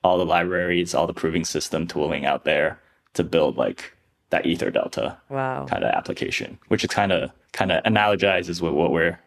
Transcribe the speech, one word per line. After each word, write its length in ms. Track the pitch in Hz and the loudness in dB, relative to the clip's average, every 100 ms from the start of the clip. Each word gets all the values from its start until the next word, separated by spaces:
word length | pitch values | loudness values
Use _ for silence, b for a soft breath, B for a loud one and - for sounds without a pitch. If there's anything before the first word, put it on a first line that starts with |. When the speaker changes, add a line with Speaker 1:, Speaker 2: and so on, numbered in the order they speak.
Speaker 1:
all 140 | 92 90 | 4 2
the 80 | 87 | 2
libraries, 680 | 87 87 90 87 87 87 65 | 2 2 0 0 0 0 0
all 100 | 82 | 0
the 80 | |
proving 320 | - 80 82 82 | -2 -2 -2 -2
system 400 | 78 - 82 82 | -4 -4 -4 -4
tooling 400 | 78 73 71 69 | -2 -2 0 -2
out 180 | 69 | 0
there 360 | - 73 78 - b b b | 0 2 0 -4 b b b
to 100 | - | -4
build, 320 | 95 82 73 - | 0 2 2 0
like, 400 | 57 - - _ _ _ _ | -4 -4 -16 _ _ _ _
that 160 | 80 82 | -2 0
Ether 240 | 85 - | 0 0
Delta 440 | - - - - - _ | 0 -2 -4 -6 -8 _
Speaker 2:
Wow. 380 | 135 131 131 69 | -6 -4 -6 -4
Speaker 1:
kinda 260 | - - - | -2 0 -2
application, 640 | - - - - - - _ | -4 -8 -6 -6 -8 -14 _
which 140 | 113 | -2
is 60 | 117 | 0
kinda, 420 | - 101 87 80 - _ | 0 2 2 -2 -10 _
kinda 300 | - 95 85 113 | -2 2 2 4
analogizes 760 | 107 104 101 98 92 85 85 | 4 4 4 2 2 -2 -2
with 100 | 85 | 0
what 180 | 73 80 | 2 2
we're 280 | 78 82 - | 4 2 0